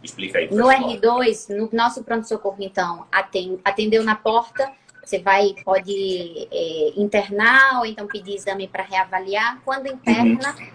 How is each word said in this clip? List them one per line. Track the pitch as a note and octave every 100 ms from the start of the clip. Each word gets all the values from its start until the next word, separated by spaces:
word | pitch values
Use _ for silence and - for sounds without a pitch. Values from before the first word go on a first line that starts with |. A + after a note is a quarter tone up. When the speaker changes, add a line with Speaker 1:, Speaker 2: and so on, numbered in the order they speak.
Speaker 1:
Explica | - - F#2+ -
aí | C3+
pro | G#3
Speaker 2:
No | B3+
Speaker 1:
pessoal. | C4 A#3+
Speaker 2:
R | A3
dois, | A3+ B3 A#3+ A3 -
no | G3+ A3
nosso | A3+ A#3 B3
pronto-socorro, | A3+ A#3 A3 G#3+ G3+ G3
então, | G3 G3 F3 E3+ -
aten-, | F#3+ G3 F#3+ F#3 F#3
atendeu | G3+ G3 G#3+ A3+
na | A3
porta, | G#3+ A3 A3+ A#3 - C4+ - _ -
você | - F#3+
vai, | F#3 G3 G3+ F#3+
pode, | - F#3+ F#3 G3 F#3+ F#3 E3+ E3+ -
é, | E3+ E3 D#3+ D3+ -
internar | G#3 G#3 G3+ G3+ A3+ C4 C4+ B3+
ou | A3
então | A3 G#3
pedir | G3+ F#3 G3
exame | G3 G3 F#3+
pra | F#3+
reavaliar. | F#3+ F#3+ F3+ F#3 F#3+ G3+ A#3 B3+
Quando | - C4+ C4+
interna, | C4 - A3+ A#3 A#3 C4 -
Speaker 1:
Uhum. | -